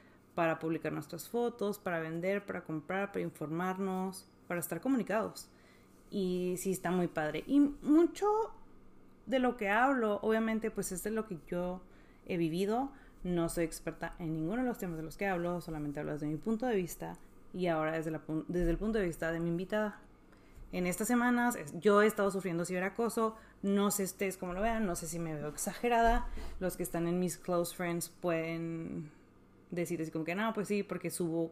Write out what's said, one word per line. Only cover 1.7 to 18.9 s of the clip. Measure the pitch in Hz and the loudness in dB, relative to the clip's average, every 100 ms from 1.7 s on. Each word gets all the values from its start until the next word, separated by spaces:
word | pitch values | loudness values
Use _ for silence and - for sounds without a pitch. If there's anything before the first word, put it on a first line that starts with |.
| 202 | -2
para | 190 165 | -4 -4
vender, | 160 165 185 202 196 | -4 -4 -2 -2 -2
para | 185 | -8
comprar, | - 156 151 190 196 | -6 -6 -4 -2 -2
para | 190 | -2
informarnos, | 170 - 147 165 185 185 196 185 190 185 - - - | -4 -6 -4 -2 -2 -2 -2 0 -2 -6 -14 -16 -6
para | 175 | -4
estar | - 165 | -2 -2
comunicados. | 262 262 - 214 190 - - - - - - - - | 0 2 2 0 -2 -6 -14 -20 -20 -20 -20 -20 -8
Y | 202 185 180 180 180 | -2 0 0 0 -2
sí, | 190 | -2
está | 180 175 | -2 0
muy | 180 175 | 2 2
padre. | - 151 156 - | 0 -2 -2 2
Y | 277 | 6
mucho | 285 - - 311 339 - 403 427 427 - - - - - - - - | 6 4 4 6 6 4 2 4 0 -6 -20 -20 -20 -20 -20 -16 -2
de | 262 | 2
lo | 247 247 | 2 2
que | 202 | 2
hablo, | 214 262 262 214 202 | 4 4 4 2 2
obviamente, | 220 220 226 220 220 | 2 2 2 0 -2
pues | 202 190 | -2 -4
es | 180 | -4
de | 214 | -2
lo | 220 220 | -2 -2
que | 170 - | -8 -6
yo | 175 180 185 - - - - - | -4 -2 -6 -10 -20 -20 -18 -4
he | 185 | 0
vivido. | 165 170 196 226 277 - - - | 0 2 2 2 -2 -6 -20 -8
No | 180 175 165 | -2 0 0
soy | - | 0
experta | 160 - - 156 165 - | -2 -2 -8 -6 -8 -6
en | 165 | -6
ninguno | 160 160 233 | -2 -2 0
de | 254 | -2
los | - | -2
temas | 185 160 | -6 -6
de | |
los | 160 - | -8 -4
que | 202 | -2
hablo, | 180 175 175 | 0 0 -2
solamente | 170 160 147 147 | -4 -6 -4 -4
hablo | 156 | -4
desde | 151 151 | -4 -4
mi | 156 | -2
punto | 214 220 254 | -2 0 2
de | 208 | 0
vista | 170 - 165 175 - - - | -2 -6 -10 -10 -16 -20 -12
y | 180 175 | -2 0
ahora | 160 156 | 2 2
desde | 160 160 | 0 -2
la | 156 | -4
pun-, | - 156 - | -4 -4 -2
desde | 180 170 | 2 2
el | 165 | 2
punto | 208 | 0